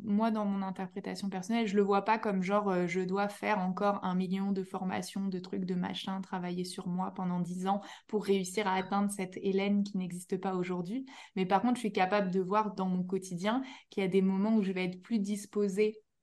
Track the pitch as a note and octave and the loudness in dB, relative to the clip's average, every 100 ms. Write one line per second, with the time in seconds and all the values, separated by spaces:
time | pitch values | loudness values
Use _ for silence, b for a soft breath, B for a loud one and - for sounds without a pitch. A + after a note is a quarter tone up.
0 | G3+ G3+ A3+ A3 G#3 G3 F#3+ F#3+ F#3 G3 | 0 2 4 2 0 -2 -4 -6 -8 -6
1 | F#3+ F#3+ G3 F#3 F3+ A#3 A3 G3+ G3+ G3 | -8 -6 -4 -4 -2 0 2 4 4 4
2 | G3 G#3+ A3 F#3+ F3+ G#3 G3+ F3+ F3 F3+ | 4 2 2 0 2 2 2 2 2 0
3 | F3+ G3 G3+ - G3+ G#3 F#3 F3+ G3+ G3+ | -2 0 -2 -2 0 0 0 0 0 0
4 | F#3 F3+ F#3 F#3+ G3 F#3+ F#3+ F#3+ F#3 G#3 | 0 0 0 0 0 -2 -2 -4 -4 -4
5 | F3+ G3 G3 F#3 F#3 G3+ F3+ F3+ F#3 F#3 | -4 -4 -4 -4 -6 -6 -2 -2 -2 -4
6 | - F#3+ F#3+ F#3+ F3 F3+ F3+ F#3 F3+ F3+ | -6 -8 -6 -6 -6 -4 -6 -6 -6 -4
7 | F#3+ F#3+ F3+ F3+ E3+ F3+ F#3 G3+ B B | -4 -4 -2 -2 -2 -2 -2 -2 B B
8 | _ G#3+ F#3 G3 F#3 G3+ G3+ F#3+ F#3 G3+ | _ -4 2 2 2 -2 0 0 0 0
9 | G3+ G3+ F#3 - G3 F#3+ G3+ G3+ G3+ F#3+ | 0 -2 -6 -4 0 2 4 2 2 -2
10 | F3+ F3 - F#3 F#3+ F#3 F3+ F3+ F3 B3 | -4 -6 -4 -2 0 -2 -2 -2 -4 -6
11 | C4+ B B - F#3 G3 A#3+ A#3+ G#3 G3+ | -8 B B -4 2 4 4 0 0 2
12 | F#3 G#3 F#3+ F#3 F3+ G#3 G#3 F#3+ F#3 F3+ | 4 4 2 2 2 2 2 0 0 0
13 | F3+ F#3+ - E3+ G3+ B3+ C4 B B - | 0 -2 -4 -4 0 0 -2 B B -2
14 | F#3+ F#3+ F#3+ F#3+ G#3+ A3 F#3 F#3 F3+ F3+ | 2 4 4 4 4 4 4 2 0 -2
15 | - A3+ G3 G#3 - G#3 G3+ F#3+ G#3+ A3 | -2 0 0 -2 -2 0 0 4 2 2
16 | _ _ | _ _